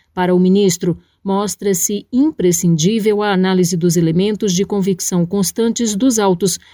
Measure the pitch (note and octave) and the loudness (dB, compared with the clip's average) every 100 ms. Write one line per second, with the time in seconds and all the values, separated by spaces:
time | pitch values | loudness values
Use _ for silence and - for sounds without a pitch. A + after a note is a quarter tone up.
0 | _ - F3+ F3+ F#3 G3 G3 - F3+ E3 | _ -4 0 2 4 4 2 0 -2 -4
1 | _ _ G3 G3 G#3 - G3+ F#3+ - G3+ | _ _ -6 -4 -4 -6 -4 -2 -2 -6
2 | - B3 D4+ - F3+ E3+ F3 E3 E3 A3+ | -4 0 0 2 0 2 2 2 2 0
3 | G#3 G#3 G#3 F#3 F#3 F#3 E3+ F3 F3 E3+ | 0 0 0 0 2 2 0 0 0 2
4 | E3 E3 G3+ G#3 G#3+ F3 G3 G#3 F#3+ F3+ | 0 2 0 -2 -2 -2 -2 -2 -2 -2
5 | - F3+ E3+ G3+ F#3 - A#3 A3+ A#3 G3+ | -2 -2 -2 -2 -2 -2 -2 -2 -4 0
6 | C4 A3+ G3 F3 G3 - _ | 0 2 0 0 -2 -4 _